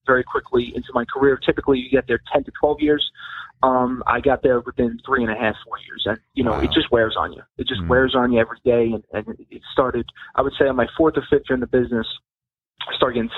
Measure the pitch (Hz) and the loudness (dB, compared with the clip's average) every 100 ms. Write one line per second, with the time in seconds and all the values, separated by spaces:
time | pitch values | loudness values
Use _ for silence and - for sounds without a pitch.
0 | - 127 123 139 - 123 120 117 123 123 | 0 0 0 -4 -2 -2 -2 -6 -4 -4
1 | 120 135 139 131 - - - 131 127 131 | -4 0 2 2 0 -2 2 0 2 0
2 | 123 117 - 147 139 - 147 147 151 147 | 0 -4 0 -2 -2 -2 -2 0 0 0
3 | - - - - - _ 131 127 127 127 | -2 -10 -16 -16 -16 _ 2 2 0 -2
4 | - 120 139 127 139 123 120 - 120 117 | -2 0 2 2 2 2 0 -2 -2 -2
5 | - 131 117 110 113 107 - - - - | -2 0 0 0 -2 -4 -8 -14 -12 -6
6 | 98 110 _ - 123 110 - - - 117 | -4 -4 _ -4 -2 0 0 0 2 2
7 | 110 95 85 - - - - 123 87 123 | 2 0 -4 -6 -16 -10 -8 -4 2 2
8 | 131 131 123 117 113 - 127 120 117 110 | 4 2 2 2 2 0 2 2 2 -2
9 | - 98 107 - - - - - 127 120 | -6 -8 -8 -12 -16 -20 -6 0 0 0
10 | 113 - - - 135 - 139 131 113 - | -6 -12 -8 -4 -2 2 0 2 0 2
11 | 160 151 - 143 - 131 120 127 120 117 | 2 2 0 0 0 -4 0 0 0 -2
12 | 113 - _ _ _ _ _ - - - | -4 -10 _ _ _ _ _ -18 -10 -2
13 | 135 120 117 | -2 0 -4